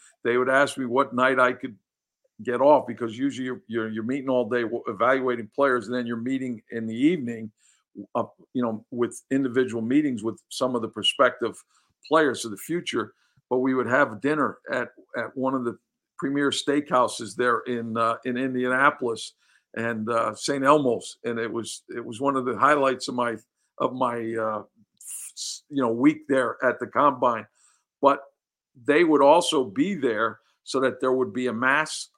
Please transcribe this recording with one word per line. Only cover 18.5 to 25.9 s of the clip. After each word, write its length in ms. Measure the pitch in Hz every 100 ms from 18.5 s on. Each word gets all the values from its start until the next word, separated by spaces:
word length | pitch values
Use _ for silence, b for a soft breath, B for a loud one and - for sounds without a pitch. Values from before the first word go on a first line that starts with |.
| 127 123 127 139 147 123 113 - - _ _ _
and, 360 | - 117 113 107
uh, 240 | 117 113
Saint 300 | 107 - 143
Elmo's, 540 | 135 151 135 110 - -
and 140 | 120 113
it 120 | 113
was, 320 | 117 107 - -
it 100 | 120
was 160 | 117 110
one 140 | 139
of 100 | 135
the 140 | 127 107
highlights 500 | 131 147 135 127 -
of 60 |
my, 220 | 123 120 110 - _ _ -
of 160 | 135
my, 400 | 127 127 120 113
uh, 280 | 113 110 107 104 _ _ _
s-, 600 | - - - - - - -
you 140 | 143
know, 80 | 123